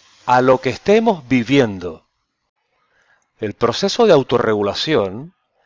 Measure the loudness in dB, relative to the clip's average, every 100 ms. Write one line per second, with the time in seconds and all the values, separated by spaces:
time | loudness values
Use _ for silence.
0 | _ _ -2 2 4 2 0 -4 0 2
1 | 2 -2 -2 -2 2 2 0 -2 -12 -14
2 | _ _ _ _ _ _ _ _ _ _
3 | _ _ _ _ -10 -2 -2 0 -4 2
4 | 4 4 2 0 0 0 -2 -4 -2 -2
5 | -2 -6 -16 _ _ _